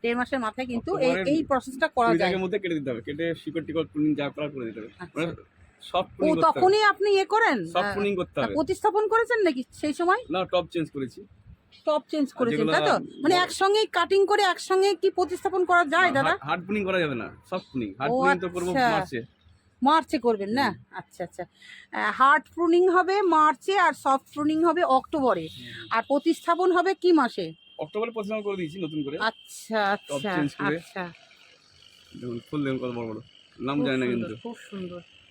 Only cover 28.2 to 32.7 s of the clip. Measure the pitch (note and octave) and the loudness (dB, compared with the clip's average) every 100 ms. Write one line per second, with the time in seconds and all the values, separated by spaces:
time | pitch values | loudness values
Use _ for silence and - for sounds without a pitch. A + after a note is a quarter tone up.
28.2 | G#3 A3 G#3 G3 E3 F#3 E3 D#3 C#3 D#3 | -6 -6 -4 -6 -6 -6 -8 -6 -6 -2
29.2 | G#3+ - - - - A3 G3+ G3+ - - | -4 -4 -20 -20 -6 -2 0 -2 -4 -6
30.2 | G3+ F3+ C#3+ - G3 E3 - G3 F3 - | -4 -2 -4 -4 -4 -4 -8 -12 -12 -14
31.2 | _ _ _ _ _ _ _ _ _ F2 | _ _ _ _ _ _ _ _ _ -14
32.2 | B2 A#2 - D3+ C#3 | -12 -12 -8 -6 -4